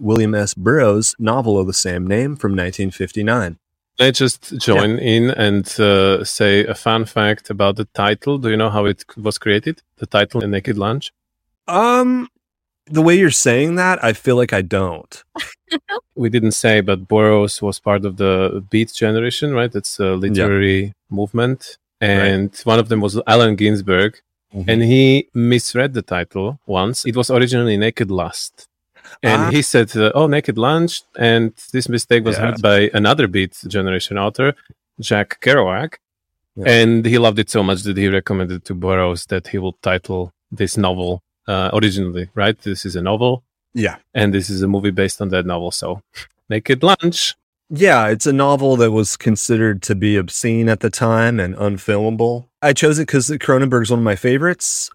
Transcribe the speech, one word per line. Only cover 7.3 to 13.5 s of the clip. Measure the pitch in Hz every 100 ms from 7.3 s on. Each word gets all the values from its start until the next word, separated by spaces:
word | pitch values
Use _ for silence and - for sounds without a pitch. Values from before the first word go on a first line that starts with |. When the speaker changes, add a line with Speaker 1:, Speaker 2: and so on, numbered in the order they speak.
| 107 -
Speaker 2:
about | 101 101 101
the | 104
title? | - 101 104 139 143
Do | 117
you | 107
know | 110
how | 104 101
it | 98 -
c-, | -
was | 104 -
created? | 110 104 156 165 _ -
The | -
title, | 104 104 117
The | 101
Naked | 101 123 107
Lunch? | 101 135 - _ _ _ _ _ -
Speaker 1:
Um, | 180 233 247 254 254 247 _ _ _ _ _ -
the | 156
way | 160 180
you're | 175
saying | - 131